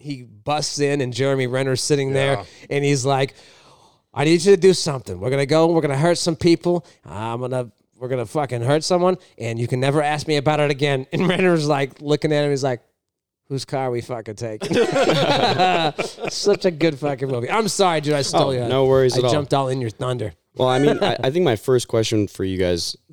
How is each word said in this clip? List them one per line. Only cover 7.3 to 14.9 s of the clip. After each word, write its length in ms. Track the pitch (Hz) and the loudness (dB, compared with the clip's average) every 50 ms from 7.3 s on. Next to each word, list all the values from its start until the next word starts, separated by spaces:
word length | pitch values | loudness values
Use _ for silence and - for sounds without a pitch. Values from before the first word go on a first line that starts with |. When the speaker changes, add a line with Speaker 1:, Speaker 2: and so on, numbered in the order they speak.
| 117 123 | -6 -6
Speaker 1:
gonna, 300 | 127 123 131 127 123 110 _ _ _ _ _ | -6 -4 -4 -6 -6 -8 _ _ _ _ _
we're 120 | 107 127 120 | -14 -8 -6
gonna 180 | 135 127 113 | -4 -6 -6
fucking 360 | - - 151 143 123 127 117 | -4 -4 -4 -4 -2 -4 -4
hurt 200 | 117 127 147 160 | 0 0 0 0
someone, 340 | - - 185 175 180 185 185 180 - _ _ - | 0 0 0 2 2 2 0 -2 -6 _ _ -10
and 220 | 113 117 113 117 | -8 -6 -4 -4
you 80 | 120 - | -4 -2
can 100 | 135 127 | -2 0
never 240 | 127 139 139 156 | 0 0 0 0
ask 240 | 143 147 151 151 - | 0 0 -2 -4 -2
me 120 | 160 151 143 | -2 -2 0
about 200 | 131 151 151 151 | 2 0 0 2
it 140 | 147 143 | 0 0
again." 340 | 147 131 147 143 135 131 131 - | 0 0 0 0 0 -2 -4 -4
<laughs> 40 | |
And 160 | 170 151 185 180 | -2 -2 0 0
Renner's, 400 | 180 175 185 180 175 160 147 147 | 2 2 2 2 2 2 2 0
like, 320 | 147 139 139 131 - - | 0 0 -2 -4 -8 -10
looking 320 | 151 147 147 - - 156 | -2 -2 -2 0 0 0
at 100 | 151 147 147 | 0 0 0
him, 60 | 147 | 0
he's 140 | 143 131 139 | -2 -2 -2
like, 180 | 135 123 117 _ _ _ _ _ _ _ _ _ _ _ _ _ - | -2 -4 -4 _ _ _ _ _ _ _ _ _ _ _ _ _ -8
"Whose 160 | 139 127 - | -8 -8 -6
car 240 | - 147 131 131 127 | -6 -6 -4 -2 -2
we 100 | 120 120 | -4 -4
fucking 340 | 117 - 123 113 104 113 104 | -6 -8 -10 -10 -10 -12 -10
taking?" 380 | - 120 113 110 110 - - 165 | -10 -10 -10 -8 -8 -6 -2 0
<laughs> 1600 | 240 226 - | 0 0 2